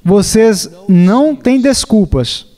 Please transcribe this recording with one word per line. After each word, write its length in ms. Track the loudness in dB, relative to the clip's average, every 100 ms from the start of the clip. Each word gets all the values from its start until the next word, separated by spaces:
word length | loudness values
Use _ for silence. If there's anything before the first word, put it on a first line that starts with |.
vocês 640 | 0 0 0 0 0 0 -8 -12 0
não 460 | 2 4 2 0
têm 260 | -2 -2 0
desculpas 920 | 0 -2 -2 -2 0 -4 -4 -10 -16